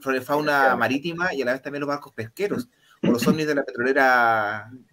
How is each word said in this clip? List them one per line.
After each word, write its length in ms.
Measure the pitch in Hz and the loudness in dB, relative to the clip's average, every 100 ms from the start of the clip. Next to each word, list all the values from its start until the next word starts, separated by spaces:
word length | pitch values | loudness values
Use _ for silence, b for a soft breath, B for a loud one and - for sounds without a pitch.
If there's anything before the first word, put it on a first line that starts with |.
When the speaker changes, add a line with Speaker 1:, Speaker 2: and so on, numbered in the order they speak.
Speaker 1:
flora 180 | 135 131 | -4 -4
y 20 | |
fauna 320 | 135 147 151 | -2 -2 2
Speaker 2:
Efectivamente. 260 | 139 135 120 | 2 4 2
Speaker 1:
marítima 560 | 117 135 170 170 180 | 0 0 -4 -4 -4
y 80 | 139 | -2
a 20 | 123 | -2
la 60 | |
vez 100 | 135 | -4
también 180 | 147 139 | -6 -6
los 80 | 143 | -4
barcos 240 | 143 - | -6 -8
pesqueros, 560 | - 110 - 196 139 - _ _ _ | -14 -12 -6 -4 -4 -8 _ _ _
o 80 | - | 0
los 160 | 120 123 | 2 2
ovnis 200 | 160 151 | 0 0
de 80 | |
la 100 | 143 | -2
petrolera 1040 | - 123 127 139 131 123 117 113 104 107 110 131 _ | -4 -2 0 4 4 6 4 2 0 -6 -12 -20 _